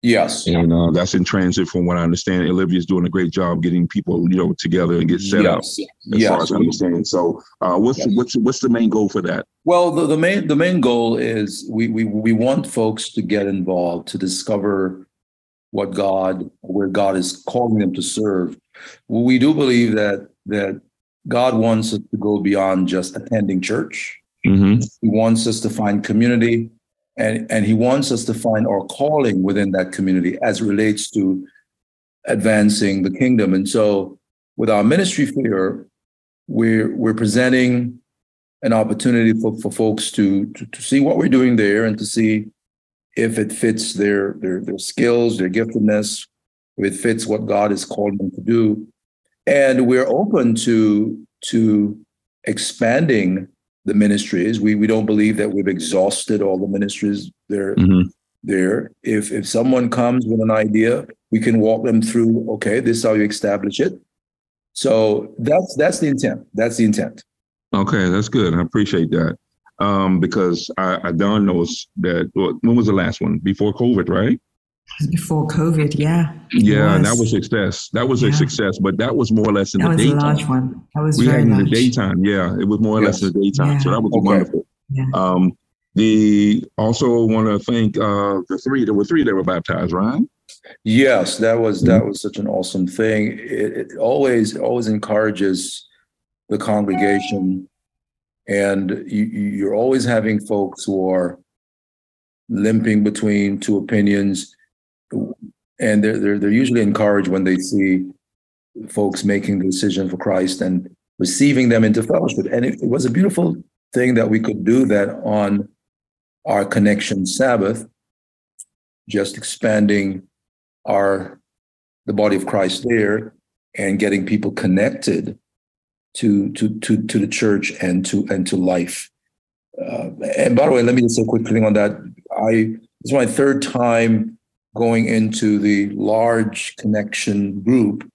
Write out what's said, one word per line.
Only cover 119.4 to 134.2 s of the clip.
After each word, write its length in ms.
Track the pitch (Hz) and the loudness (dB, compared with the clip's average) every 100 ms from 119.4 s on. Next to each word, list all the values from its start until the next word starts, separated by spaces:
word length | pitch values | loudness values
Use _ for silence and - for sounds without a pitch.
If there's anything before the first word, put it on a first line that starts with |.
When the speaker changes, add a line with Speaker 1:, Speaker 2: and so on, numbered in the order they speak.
| - - 120 107 104 104 98 95 - _ _ _ _ _ - | -12 -4 0 2 2 2 -2 -6 -12 _ _ _ _ _ -4
Speaker 1:
our, 540 | 101 98 98 92 - _ _ _ _ _ _ - | 0 2 0 -6 -16 _ _ _ _ _ _ -6
the 60 | |
body 240 | 101 107 98 | 0 2 0
of 100 | 95 | -2
Christ 380 | 104 92 - 123 | -2 -2 -2 -2
there 440 | 117 104 107 110 _ _ _ _ - | 0 0 -2 -6 _ _ _ _ -6
and 220 | 98 101 | -4 0
getting 260 | 104 101 | 0 0
people 280 | 92 107 95 | -2 -2 -2
connected 840 | 90 92 92 113 - - 85 - - _ _ _ _ _ _ _ | -4 0 2 0 -2 -2 -2 -4 -12 _ _ _ _ _ _ _
to, 360 | - 117 101 101 | -4 0 2 0
to, 260 | - 110 110 | -2 -4 -4
to, 220 | - 110 | -2 -2
to 160 | 110 113 | 0 -2
the 80 | 98 | -2
church 460 | - 110 101 - - | -2 0 0 -2 -6
and 220 | 92 90 92 | -2 -2 0
to, 200 | 98 - | -2 -2
and 160 | 95 92 | -2 -2
to 100 | 95 | -2
life. 540 | 92 90 87 - - _ _ _ _ _ _ - | 0 0 -2 -8 -14 _ _ _ _ _ _ -14
Uh, 300 | - 117 - - - - | -10 -8 -10 -10 -6 -2
and 180 | 135 123 | 2 4
by 100 | 151 | 4
the 60 | |
way, 100 | 131 | 4
let 120 | 120 | 4
me 80 | 127 | 2
just 140 | 117 113 | 2 0
say 60 | |
a 40 | 113 | 0
quick 200 | 117 113 | 0 0
thing 180 | 113 | 2
on 100 | 110 | 2
that. 180 | 104 104 104 - - - - | 2 0 -2 -14 -20 -12 -4
I, 160 | 107 113 110 110 _ _ | 0 2 0 -4 _ _
this 40 | - | -2
is 60 | |
my 140 | 139 123 | 0 0
third 340 | 120 139 139 | 2 2 2
time 800 | 139 127 120 117 113 110 | -2 -2 2 2 2 2